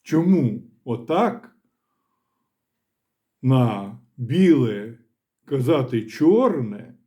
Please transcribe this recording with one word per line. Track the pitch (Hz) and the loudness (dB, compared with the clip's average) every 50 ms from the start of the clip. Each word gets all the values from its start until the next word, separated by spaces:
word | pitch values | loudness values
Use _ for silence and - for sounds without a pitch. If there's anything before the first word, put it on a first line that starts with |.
Чому | _ - 160 160 175 180 190 170 135 110 104 - - - _ _ _ | _ 0 0 0 4 4 2 2 2 -2 -4 -6 -12 -18 _ _ _
отак | 123 113 110 - - 160 180 233 226 - - - - _ _ _ _ _ _ _ _ _ _ _ _ _ _ _ _ _ _ _ _ _ _ _ _ _ _ _ _ _ _ _ _ _ _ _ _ _ _ | -8 -8 -8 -6 -4 -2 0 0 0 -2 -8 -18 -20 _ _ _ _ _ _ _ _ _ _ _ _ _ _ _ _ _ _ _ _ _ _ _ _ _ _ _ _ _ _ _ _ _ _ _ _ _ _
на | - 127 131 131 123 117 104 98 101 98 - - _ _ _ | 0 2 2 4 2 0 -2 -6 -8 -12 -14 -18 _ _ _
біле | - 123 110 143 180 190 180 160 135 127 113 104 101 104 113 117 _ _ _ _ _ _ _ _ _ _ | -12 -8 -4 0 2 4 4 4 4 2 -2 -2 -6 -10 -12 -16 _ _ _ _ _ _ _ _ _ _
казати | - 143 135 123 131 165 143 127 120 120 113 | -6 -4 -2 0 0 0 0 0 -2 -4 -6
чорне | 104 - - - 151 165 196 233 262 233 185 143 117 104 101 101 85 - - _ _ | -6 -6 -6 0 2 4 4 4 2 0 0 -2 -6 -8 -10 -14 -16 -20 -20 _ _